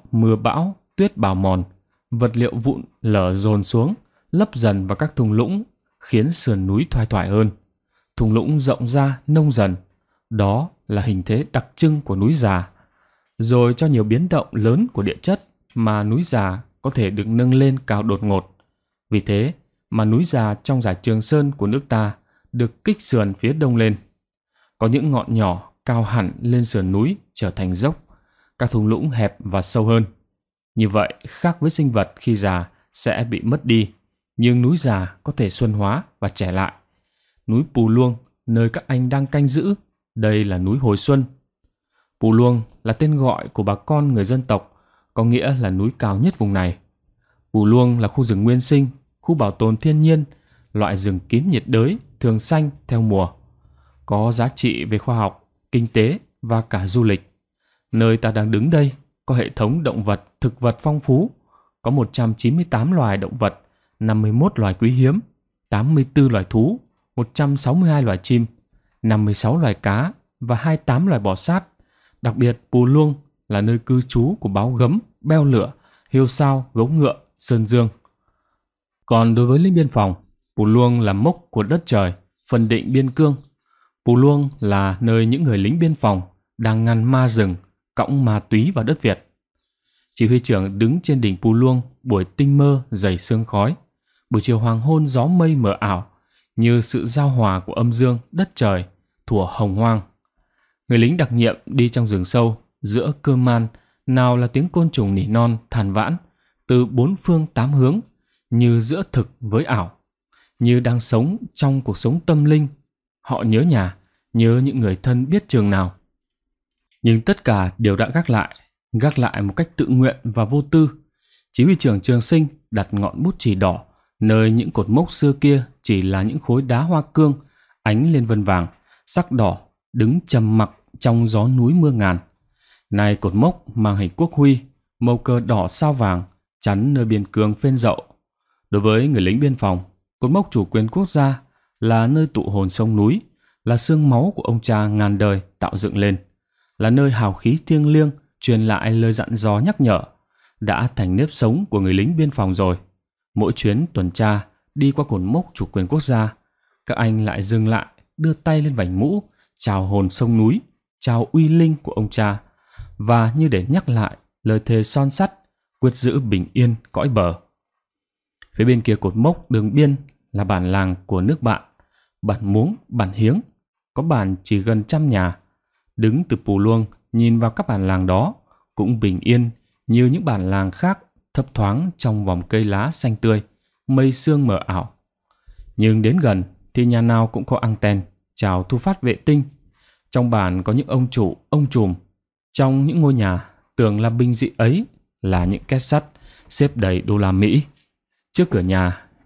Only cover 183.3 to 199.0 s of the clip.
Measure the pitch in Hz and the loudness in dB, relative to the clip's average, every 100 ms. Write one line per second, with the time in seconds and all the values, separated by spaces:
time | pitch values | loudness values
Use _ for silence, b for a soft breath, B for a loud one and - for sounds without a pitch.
183.3 | 107 - _ _ _ - 135 135 127 - | 0 -4 _ _ _ -2 2 2 0 0
184.3 | 147 127 95 - 92 110 _ _ _ _ | 0 0 -2 -4 -6 -6 _ _ _ _
185.3 | _ - - - - 110 110 110 180 131 | _ -20 -20 -12 0 2 2 2 2 2
186.3 | 95 90 _ _ - 120 120 117 113 113 | 0 -4 _ _ -2 2 2 2 2 0
187.3 | 107 - 127 113 104 104 101 90 _ _ | -4 -4 -4 -2 -2 0 -2 -4 _ _
188.3 | - 101 92 92 120 190 190 123 - - | -6 -2 -2 -2 -4 -2 -2 -2 -2 2
189.3 | 147 139 - _ _ _ _ _ 127 123 | 0 0 -10 _ _ _ _ _ -2 0
190.3 | 110 92 92 90 131 143 127 127 127 95 | 0 0 -2 -2 -2 0 -2 -2 0 -2
191.3 | - _ 151 143 127 98 87 _ _ _ | -4 _ -2 0 0 0 -2 _ _ _
192.3 | _ _ - 135 135 139 170 147 131 98 | _ _ -2 0 2 0 2 2 2 0
193.3 | 87 - _ _ - 113 104 113 117 123 | -2 -6 _ _ 0 0 2 0 0 0
194.3 | 117 131 - 113 170 254 _ _ _ 95 | 0 -4 0 0 0 -4 _ _ _ -2
195.3 | 92 90 - - 131 - 151 - b b | 0 0 -2 -4 -4 0 -2 -2 b b
196.3 | b b - 143 120 95 90 - 104 98 | b b -2 -2 0 -2 0 0 0 2
197.3 | 92 104 143 - _ _ _ _ _ _ | 2 2 2 0 _ _ _ _ _ _
198.3 | - 180 104 90 95 90 - | -2 0 0 0 0 0 -4